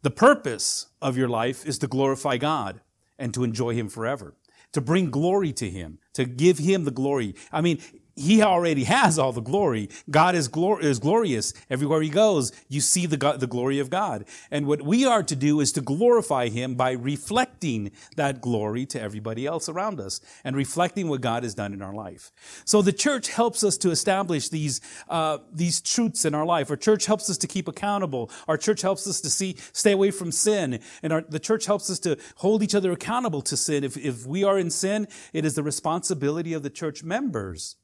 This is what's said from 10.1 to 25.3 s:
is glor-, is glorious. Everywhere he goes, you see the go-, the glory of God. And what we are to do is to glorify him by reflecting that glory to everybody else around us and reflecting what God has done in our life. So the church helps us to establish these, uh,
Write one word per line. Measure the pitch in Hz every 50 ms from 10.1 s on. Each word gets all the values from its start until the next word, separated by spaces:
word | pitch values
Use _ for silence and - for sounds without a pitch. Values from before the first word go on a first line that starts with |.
| 143 151 160 180 180
is | 175 147 120
glor-, | 113 160 170 190 214 185
is | 160 151 139 120
glorious. | 107 147 190 226 233 185 131 110 101 - - - - _
Everywhere | 131 127 143 143 160 156
he | 156 156
goes, | 143 180 220 220 196 156 127 113 - - - _
you | 131 147
see | 131 - - 185 175 175
the | 151 147
go-, | 127 143 151 147
the | 131 127
glory | 120 123 123 131 139 139
of | 139 127
God. | 147 185 208 190 127 104 - - - - - -
And | - 147 147 139
what | 147 147 139
we | 143 185 240 269
are | 262 240 220 175
to | - 156
do | 135 135 147 147 151
is | 143 123
to | - 175
glorify | 135 113 139 156 220 240 240 233 202 - 147 131 123 120
him | 104 120 123 131 127
by | 123 127 127
reflecting | 127 123 117 135 147 139 - - 208 240 254 247 - _ - 160 123 107 101 101 - - - - -
that | - 151 139 139 127
glory | 113 123 120 110 104 107 107 120 131
to | 139 - 139
everybody | 110 104 104 107 107 113 113 113 127 143
else | 160 165 160 -
around | 160 175 190 220 202 151
us | 101 98 - - _ - - - -
and | 131 131
reflecting | 139 139 127 - 165 175 175 - 202 190 165
what | 147 135
God | 120 123 113 120
has | 120 117 101
done | - 104 101 98
in | 98
our | 98 95
life. | 98 104 107 95 87 - - - _ _ - - - - -
So | - - 214 202
the | 190 -
church | - - 285 285 254 - -
helps | - - 233 240 233 - -
us | 202 - -
to | - 185
establish | 165 151 - - 190 190 196 175 175 147 127 -
these, | - 160 151 147 131 - - - - - - _
uh, | - 165 160 156